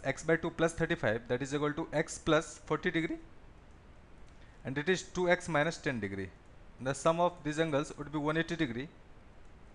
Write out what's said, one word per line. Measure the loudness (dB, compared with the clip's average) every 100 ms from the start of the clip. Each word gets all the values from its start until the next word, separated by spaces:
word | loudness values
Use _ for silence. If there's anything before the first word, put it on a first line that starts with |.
x | -6 -2
by | 2 2
two | 2
plus | 2 0
thirty-five, | 2 -2 0 2 0 0
that | -2
is | 0
equal | 0 0
to | -2 -2
x | -2 -2 -2
plus | 4 4 2 -8 -4
forty | -2 0
degree, | 0 -2 -4 -10 -20 -20 -20 -20 -20 -20 -20 -20 -20 -20 -20 -20 -12
and | -6 -2
it | 2
is | 0
two | 0 0 4
X | 4 4
minus | 2 2 0
ten | -2 -2
degree. | -2 -4 -6 -10 -20 -20 -18 -8
The | -4
sum | 2 2 4
of | 2 0
these | -4 0
angles | 2 2 0 -6
would | -6
be | -2
one | 0 0
eighty | 0 0
degree. | -2 -2 -8 -12 -20 -20 -20 -20 -20 -20 -20